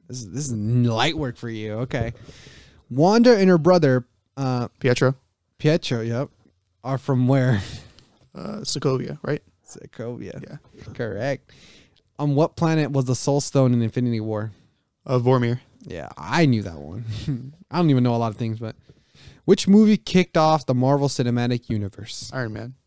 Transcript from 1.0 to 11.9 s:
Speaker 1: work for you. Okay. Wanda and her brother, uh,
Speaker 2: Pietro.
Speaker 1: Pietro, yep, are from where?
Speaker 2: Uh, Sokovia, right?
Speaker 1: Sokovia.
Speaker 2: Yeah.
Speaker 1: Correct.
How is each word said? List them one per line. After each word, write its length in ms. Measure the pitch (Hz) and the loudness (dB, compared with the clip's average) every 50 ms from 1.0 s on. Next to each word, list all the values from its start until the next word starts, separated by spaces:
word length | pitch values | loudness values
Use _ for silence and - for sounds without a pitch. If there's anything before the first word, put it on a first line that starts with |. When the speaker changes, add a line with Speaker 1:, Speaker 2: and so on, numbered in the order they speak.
| 123 160 160 | 0 0 0
Speaker 1:
work 220 | 156 147 123 113 - | -4 -6 -6 -8 -10
for 100 | - 117 | -10 -10
you. 240 | 113 110 107 107 107 | -8 -8 -8 -8 -6
Okay. 380 | 110 127 131 - 127 113 117 113 - - - - - - - - - - - _ _ _ _ | -6 -6 -4 -4 -4 -4 -6 -8 -12 -20 -20 -20 -20 -20 -20 -20 -20 -20 -20 _ _ _ _
Wanda 480 | 117 131 156 185 214 233 233 247 240 196 | 0 2 4 4 6 6 6 6 6 6
and 100 | 190 190 | 6 6
her 80 | 180 | 6
brother, 500 | 165 147 180 185 180 156 135 127 127 120 _ _ _ _ _ _ | 6 6 6 4 6 6 4 2 2 0 _ _ _ _ _ _
uh, 320 | 139 139 131 127 123 120 - _ _ | -6 -4 -4 -2 -4 -4 -6 _ _
Speaker 2:
Pietro. 340 | - 131 123 - 135 127 131 _ _ _ _ _ _ _ _ | 0 0 2 4 2 2 2 _ _ _ _ _ _ _ _
Speaker 1:
Pietro, 460 | _ - 151 156 175 - - 135 117 | _ 0 0 0 0 -2 -4 -4 -4
yep, 260 | 113 113 117 120 143 - _ _ _ _ _ _ _ _ _ _ - | -4 -4 -4 -4 -6 -8 _ _ _ _ _ _ _ _ _ _ -8
are 140 | 127 135 127 | -6 -6 -4
from 280 | - - 135 123 127 | -2 0 2 2 4
where? 360 | 123 139 135 127 127 123 98 92 - - - - - _ - _ _ _ _ _ _ _ | 4 4 4 4 2 0 0 -2 -8 -14 -18 -18 -20 _ -20 _ _ _ _ _ _ _
Speaker 2:
Uh, 240 | - - - 208 - - | -14 -12 -12 -12 -10 -8
Sokovia, 540 | - - 139 - 143 131 127 131 - 147 151 | -6 -6 -2 -2 -2 -2 -2 -4 -8 -10 -10
right? 200 | - - 151 - _ _ _ _ _ | -6 -6 -6 -6 _ _ _ _ _
Speaker 1:
Sokovia. 760 | - - - - - _ - 113 120 123 113 117 113 - - - | -20 -20 -20 -20 -20 _ -12 -12 -12 -10 -12 -12 -14 -14 -14 -16
Speaker 2:
Yeah. 460 | - - - _ _ _ - - - | -16 -20 -20 _ _ _ -20 -20 -18
Speaker 1:
Correct. 580 | - - 120 110 95 101 120 139 135 - _ _ - - - - - - _ _ | -10 -10 -8 -8 -6 -6 -6 -6 -6 -8 _ _ -20 -20 -20 -20 -20 -20 _ _